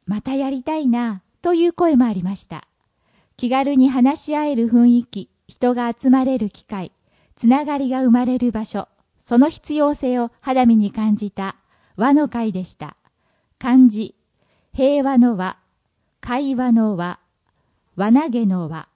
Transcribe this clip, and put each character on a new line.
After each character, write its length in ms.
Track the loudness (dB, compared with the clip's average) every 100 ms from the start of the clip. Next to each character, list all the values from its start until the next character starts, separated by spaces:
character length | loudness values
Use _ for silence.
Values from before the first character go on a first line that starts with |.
| -8
ま 160 | -8
た 140 | -6 -4
や 140 | -4
り 140 | -6
た 120 | -6 -4
い 120 | -2
な」 340 | -2 -2 -8 -14 _
と 120 | -2
い 140 | 0 0
う 40 |
声 240 | 0 2 2
も 80 |
あ 80 | 2
り 100 | 0
ま 140 | -6 -8
し 120 | -12
た。 200 | -18 -18 _ _ _ _ _ _ _
気 120 | -4
軽 280 | -2 0 2
に 100 | 2
話 360 | 4 2 0
し 120 | -4 -4
合 80 |
え 120 | -2 -2
る 120 | 0
雰 180 | 4 4
囲 180 | 4 0
気、 240 | -10 -16 _ _
人 260 | _ -2
が 160 | -2 -4 -2
集 120 | 2
ま 160 | 2 2
れ 120 | -2
る 120 | -4
機 160 | -8 _
会、 260 | -12 -12 _ _ _ _ _
つ 120 | 2
な 180 | 2 0
が 120 | -4
り 120 | -4
が 140 | -2
生 80 | 2
ま 140 | 2 2
れ 120 | -2
る 140 | -2
場 140 | -4 -6
所、 220 | -8 -10 _ _ _
そ 180 | _ 2
の 120 | 2
必 240 | 0 -8
要 200 | -2 -2
性 260 | -2 -4 -4
を 120 | -6 -8
肌 240 | -4 2 4
身 120 | 4
に 140 | 2
感 240 | -2 -2 -2
じ 160 | -4
た 240 | -10 -10 -12 _ _ _ -4
和 180 | 2
の 160 | 2 0
会 220 | -4 -6
で 120 | -6
し 120 | -10 -14
た。 200 | -20 -20 _ _ _ _ _ _
漢 280 | 2 6 6
字、 280 | 4 -6 -14 _ _ _ _ _
平 300 | -2 0 2
和 140 | 0 2
の 200 | 2 0
和、 200 | -6 -10 _ _ _ _ _ _
会 340 | -8 -6 -4 -2
話 160 | 0
の 240 | 2 2 -2
和、 240 | -8 -12 _ _ _ _ _ _ _ -6
輪 160 | 2
投 180 | 2 2
げ 160 | -2 -2
の 240 | -2 -4
輪。 180 | -10 -16